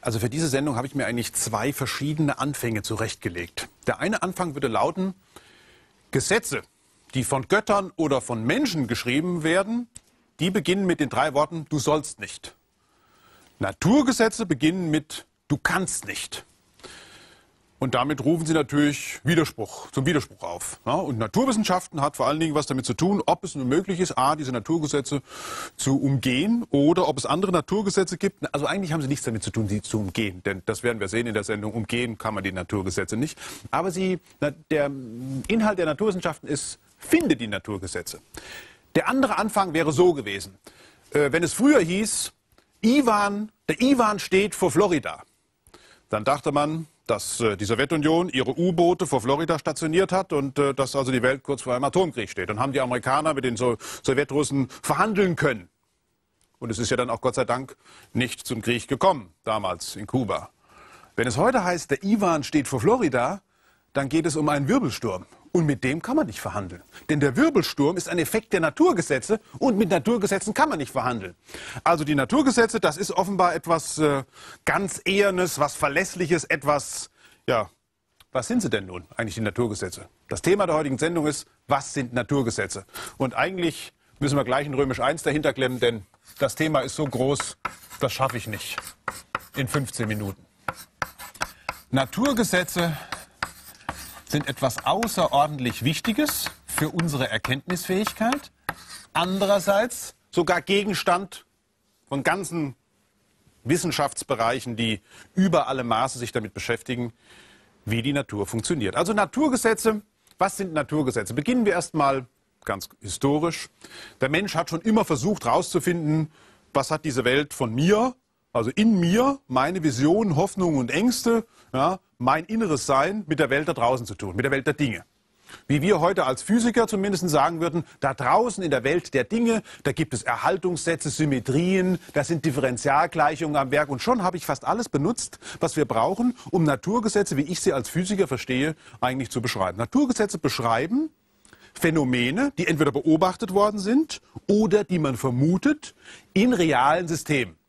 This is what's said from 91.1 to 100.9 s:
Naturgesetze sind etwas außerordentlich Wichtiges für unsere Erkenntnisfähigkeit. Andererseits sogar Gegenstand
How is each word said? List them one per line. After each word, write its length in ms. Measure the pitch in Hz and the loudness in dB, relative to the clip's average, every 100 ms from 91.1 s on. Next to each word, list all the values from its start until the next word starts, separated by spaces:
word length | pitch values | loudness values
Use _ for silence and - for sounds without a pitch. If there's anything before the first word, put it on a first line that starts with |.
| - - - - - - - - | -12 -20 -10 -12 -10 -14 -14 -2
Naturgesetze 1000 | 135 135 - 269 240 220 180 180 180 170 147 - - - _ - - - - - - - - - 151 | 0 0 0 0 2 2 2 0 0 -2 -2 -8 -14 -14 _ -12 -12 -20 -16 -14 -12 -16 -18 -4 -4
sind 140 | 143 | -2
etwas 360 | 131 131 - - | -2 -2 0 0
außerordentlich 960 | 180 226 - 165 139 151 147 123 - 120 | 0 0 0 2 4 2 0 -2 0 0
Wichtiges 640 | 156 - 214 294 - - - - | 0 -2 2 2 0 -6 -10 -10
für 240 | - 156 | -2 -2
unsere 400 | 170 170 143 127 | 0 -2 0 -2
Erkenntnisfähigkeit. 1200 | 110 - 139 - 180 - 185 214 - 226 285 - _ - - - - - | -2 -2 -4 -2 -6 0 0 0 0 0 0 -6 _ -12 -12 -16 -20 -6
Andererseits 1000 | 156 175 190 196 202 190 196 240 - - _ _ | -2 -2 0 2 2 4 2 2 -4 -12 _ _
sogar 320 | - 170 175 | 0 2 2
Gegenstand 840 | - 196 202 | 4 2 2